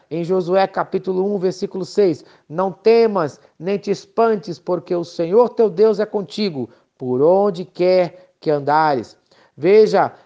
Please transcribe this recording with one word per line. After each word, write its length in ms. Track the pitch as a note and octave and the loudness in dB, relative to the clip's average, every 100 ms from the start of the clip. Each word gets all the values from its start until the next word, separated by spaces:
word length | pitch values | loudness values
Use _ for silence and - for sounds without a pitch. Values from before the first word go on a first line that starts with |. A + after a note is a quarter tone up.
| _ | _
em 140 | D#3+ | -8
Josué 420 | E3+ F#3 E3+ F#3+ F#3+ | -2 -2 0 0 0
capítulo 580 | F#3+ E3+ F#3+ F#3+ F#3 | -2 -6 -6 -4 -4
um, 140 | G3 G#3 | -2 -2
versículo 480 | F#3 F3+ G3 F#3+ F3 | -4 -4 -8 -8 -6
seis: 400 | - G3 C#3 - _ _ | 0 0 0 -8 _ _
"Não 220 | D3+ F#3+ | -6 -6
temas, 680 | - A3+ A#3 A3+ G3+ D3+ - _ _ | -2 2 4 4 0 -4 -6 _ _
nem 180 | E3 G3+ | -6 -6
te 140 | G3+ | -4
espantes, 680 | F#3+ - - A3+ G#3+ - D#3+ | -6 -6 -2 0 0 -6 -12
porque 380 | - F3+ E3 F3 | -6 -6 -4 -6
o 80 | |
Senhor 460 | E3+ - E3 G3+ A#3+ | -6 -6 0 2 2
teu 200 | - A3 | 2 -2
Deus 300 | E3+ A3 G3 | 2 2 2
é 60 | G#3 | -4
contigo, 640 | G#3+ F#3+ - G#3 C#3+ A#2 _ _ _ | -6 -8 -6 -4 -4 -10 _ _ _
por 240 | B2+ B2+ | -6 0
onde 420 | D3+ F#3+ G#3 F3 | 2 4 2 -2
quer 680 | F3+ - F3+ F#3 F3 - - _ | -10 -2 2 2 0 -4 -20 _
que 100 | D#3+ | -4
andares." 680 | D3 C#3 D3 D#3 C3+ G2+ _ _ _ _ - | -2 0 2 2 0 -6 _ _ _ _ -6
Veja 580 | D#3 G#3 G#3+ F3+ C#3 - | 2 4 6 2 0 -4